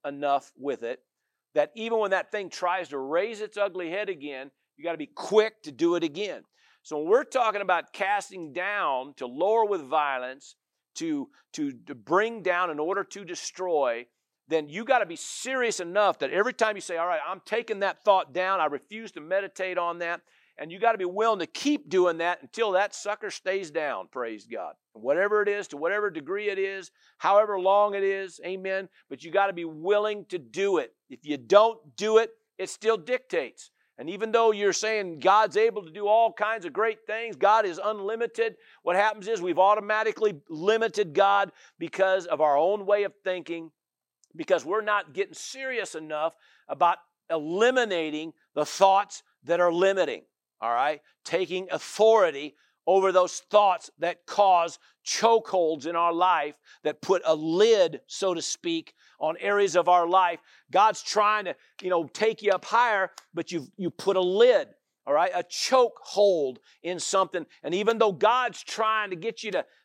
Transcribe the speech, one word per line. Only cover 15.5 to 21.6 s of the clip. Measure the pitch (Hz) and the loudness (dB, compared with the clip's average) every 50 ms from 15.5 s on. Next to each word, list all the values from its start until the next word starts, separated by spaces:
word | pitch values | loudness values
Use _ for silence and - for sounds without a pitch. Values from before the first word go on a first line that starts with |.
| 269 262 247 226 196 - | -2 -2 -2 -2 -2 -4
enough | 180 170 180 208 208 190 160 - | -6 -2 0 2 2 2 2 0
that | 147 135 | -4 -2
every | 147 185 214 254 - | 0 0 0 0 -2
time | - 220 220 208 | -2 -2 -2 -2
you | 196 | -4
say, | - - 175 | -8 -8 -6
"All | 165 170 | -4 -2
right, | 180 175 156 143 | -2 -2 -4 -4
I'm | 165 190 180 - | -6 -10 -10 -8
taking | - 214 233 226 226 214 196 | -6 -4 -4 -4 -4 -4 -2
that | 196 190 160 - _ | -2 -4 -4 0 _
thought | 214 196 185 156 143 131 | 2 4 4 2 -2 -4
down, | 175 185 190 196 185 | -2 0 0 0 0
I | 156 | 0
refuse | 147 143 135 - _ 208 220 226 190 - | 0 -2 -4 -8 _ -14 -14 -14 -14 -14
to | 165 | -14
meditate | 151 160 185 196 196 190 - - 190 185 180 175 | -8 -4 -4 -4 -4 -4 -8 -8 -8 -6 -6 -6
on | 175 170 170 | -6 -6 -6
that," | 170 175 170 170 170 _ _ _ _ _ _ _ - | -6 -6 -8 -8 -8 _ _ _ _ _ _ _ -16
and | 151 160 | -14 -14
you | 175 | -6
gotta | 196 214 233 226 196 | 0 0 0 2 0
be | 185 | -2
willing | 180 180 202 220 226 220 190 | -4 -2 0 0 0 0 0
to | 165 | -4
keep | - - - | -8 -8 -4